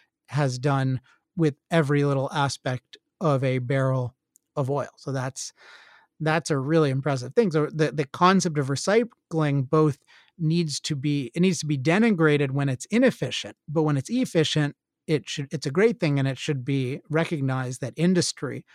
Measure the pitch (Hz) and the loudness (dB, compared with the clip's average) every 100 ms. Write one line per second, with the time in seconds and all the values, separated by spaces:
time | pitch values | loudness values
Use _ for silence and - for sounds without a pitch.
0 | _ _ _ 139 139 123 143 139 131 127 | _ _ _ -2 -2 0 -2 0 0 -2
1 | _ _ _ - 156 - - 165 139 143 | _ _ _ -2 -2 -2 -2 0 2 2
2 | 143 135 139 156 139 - 139 127 _ - | 2 0 -2 -2 -2 -2 -6 -6 _ -20
3 | _ _ 170 135 131 131 123 135 131 131 | _ _ 0 2 0 -2 0 0 2 0
4 | 120 _ _ _ _ - 131 143 117 _ | -4 _ _ _ _ -6 -2 -2 -4 _
5 | 143 131 131 - - _ - - - _ | -8 -6 -6 -8 -14 _ -20 -20 -20 _
6 | _ _ 156 165 - 139 135 160 147 131 | _ _ 0 0 0 -2 2 2 2 0
7 | 131 139 123 233 208 151 147 156 151 147 | -2 -4 -2 0 2 2 -2 0 -2 0
8 | 143 - 180 190 175 147 135 135 - 220 | -6 4 4 6 2 -2 -2 -2 2 2
9 | 240 _ _ 165 147 139 131 156 156 - | 0 _ _ -2 0 0 2 2 2 0
10 | _ _ _ - 156 170 160 135 - 147 | _ _ _ -4 0 0 0 -4 -6 -4
11 | 147 143 123 170 185 160 147 143 135 185 | -2 -2 -4 0 2 2 -2 -2 2 4
12 | 233 175 160 143 139 139 139 127 - 220 | 4 4 4 4 2 0 -2 -4 -2 2
13 | 262 - 147 - - - - 156 151 139 | 2 2 -6 -6 -10 -14 -6 0 2 0
14 | - 240 254 170 147 156 143 - _ _ | 0 -2 0 2 2 0 -2 -6 _ _
15 | - 147 - - 139 151 139 156 226 190 | -2 -2 -2 -10 -8 -6 -4 2 2 2
16 | 160 143 135 127 - 139 123 139 127 143 | 0 2 0 -4 -4 -4 -2 -2 -2 -6
17 | - 156 165 160 135 131 127 131 117 151 | -4 -2 -2 -2 -2 -2 -6 -8 -10 0
18 | 170 180 - - 131 120 - | 2 2 0 -4 -8 -8 -12